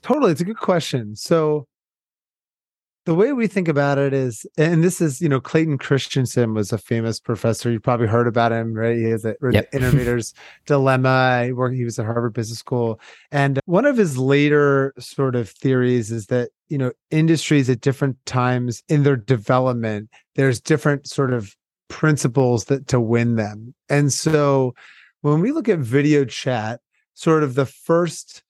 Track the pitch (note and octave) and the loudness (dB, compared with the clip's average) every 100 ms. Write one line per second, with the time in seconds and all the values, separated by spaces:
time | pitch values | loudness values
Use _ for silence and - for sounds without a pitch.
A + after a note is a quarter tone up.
0 | - D4 A#3+ D3+ F3 A3+ - F3 - C3+ | -2 0 0 0 -4 -6 -2 -2 -2 -6
1 | G#2+ G#2+ - E3 D#3 D3+ C3+ _ _ _ | -8 -14 -2 0 0 -2 -6 _ _ _
2 | _ _ _ _ _ _ _ _ _ _ | _ _ _ _ _ _ _ _ _ _
3 | - E3 A#3 C4+ A3 G3 E3 C#3+ C#3+ C#3 | -2 0 2 0 -2 -2 0 0 0 0
4 | C#3 C3+ B2+ A2 - - D#3+ E3+ F3 - | 0 0 -4 -6 -12 0 2 4 2 0
5 | E3 C3 E3 C3 - D#3+ D#3+ C#3 - C#3 | -2 -2 0 0 0 0 2 -2 0 -2
6 | - C#3 B2+ - A#2 A2 G2+ A2 - A#2 | 0 -2 0 0 0 0 -2 -4 -2 -2
7 | A2+ G#2+ - A2+ A#2 A2 A#2+ A#2 C3 A#2+ | -2 -6 -6 -2 -2 -2 -2 -2 0 0
8 | A#2+ A#2 A#2+ A#2 A#2 A2+ A2+ A2 A#2 A#2 | 2 2 2 2 0 0 -4 -2 -2 0
9 | A2+ A2+ A2 G#2+ C3 G#2+ - C#3 B2+ B2+ | 0 -2 -4 -4 0 0 0 -2 2 2
10 | A#2+ A#2+ A2 - - - - C#3+ C3+ C3 | 2 -2 -4 -14 -20 -20 -2 2 4 2
11 | C3 C3 B2+ B2+ B2 B2 B2+ B2+ A#2+ A2 | 2 4 4 2 0 -2 -2 -2 -4 -4
12 | A2 A#2 A#2+ A#2 A2 A2+ - B2+ A#2 G#2+ | -4 -2 -2 -4 -6 -10 -6 -2 -2 -4
13 | - - _ C#3+ C#3 C3+ - F3+ C#4+ B3 | -12 -20 _ -2 0 -2 0 2 2 2
14 | F#3 B2+ C3 C#3+ D3 D3 C#3+ C#3 C3+ C3 | 0 0 2 2 4 4 4 2 0 -6
15 | - - C3+ B2 G#2+ - C#3 C3 B2 B2 | -14 -4 -2 -2 -4 -4 0 2 2 0
16 | G#2+ A2+ G2+ B2 A#2+ _ _ D3 B2+ - | -2 -8 -4 -4 -4 _ _ -4 -4 -6
17 | _ D#3 E3 D#3 - D3 B2+ B2 - C3 | _ 0 2 2 2 2 2 0 0 0
18 | C#3 B2+ - B2+ B2 B2 B2 A2 - D3+ | -4 -4 -4 -2 0 0 -4 -8 -2 2
19 | C#3+ C3 G#2 B2 G2+ B2+ B2+ A#2+ A2+ G#2+ | 2 0 0 -2 2 2 2 -2 -4 -6
20 | G#2+ _ _ - C3+ A#2 - D#3 D3+ C#3+ | -10 _ _ 0 0 0 0 0 2 -2
21 | - - C3+ B2 G2 _ _ _ _ - | -4 -2 -2 -2 -6 _ _ _ _ -2
22 | D#3 D3 C#3 C3 B2+ A#2+ - C#3 C3 B2 | 0 2 0 2 2 0 0 -4 0 0
23 | A2+ A#2 A#2+ A2+ G#2 G#2 A#2 _ _ C#3+ | 2 2 2 0 -2 -8 -18 _ _ 2
24 | C#3+ - D#3+ D#3 C#3+ C#3 C3 - - - | 2 0 0 2 2 2 0 -4 -20 -20
25 | _ _ D3 D#3 G#3 D#4+ A#3 F3+ A#2 C3+ | _ _ 0 2 0 -2 -2 -2 0 2
26 | C#3+ D3 B2+ - C3+ A#2+ G#2+ A#2+ _ _ | 4 2 2 -4 -4 -4 -4 -8 _ _
27 | _ - E3+ D#3+ D3 B2 B2+ - - E3 | _ -6 0 2 2 0 -2 -6 0 0
28 | F3 - - - | 0 -6 -18 -20